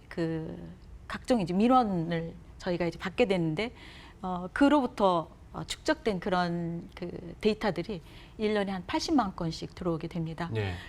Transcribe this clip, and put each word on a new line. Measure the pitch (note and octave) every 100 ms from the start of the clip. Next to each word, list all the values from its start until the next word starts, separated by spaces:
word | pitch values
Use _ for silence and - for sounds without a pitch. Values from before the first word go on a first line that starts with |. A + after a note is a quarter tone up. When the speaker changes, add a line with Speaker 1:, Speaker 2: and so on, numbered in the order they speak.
| -
Speaker 1:
그 | - E3 D#3+ E3 F3 E3+ F3 - - -
각종 | - - B3
이제 | E3+
민원을 | F3+ A#3 C4 A3+ F#3 E3 E3+ E3 - - -
저희가 | - F3 F3
이제 | E3
받게 | F#3+ - A#3+
되는데, | F#3+ E3 D#3 A3+ - - - - -
어, | F#3+ F3+ F3+
그로부터, | - C#4+ D4 B3 - G3 F3 D#3 - -
어, | -
축적된 | D#3 - - D#4 - F#3+
그런 | G#3 F3+ F3 E3+ E3+ E3+ -
그 | - F3 - F3 -
데이터들이 | G#3+ G#3+ A3 F3 E3+ F#3+ - - - -
일 | G#3+
년에 | G#3+ G3
한 | F#3+ F3
팔십만 | D#4 D#4 D#4 G3+ -
건씩 | E3+ D#3+ D#3+
들어오게 | - F3+ E3 E3
됩니다. | E3+ D#3+ D#3+ E3+
Speaker 2:
네. | A2+ G2+ F2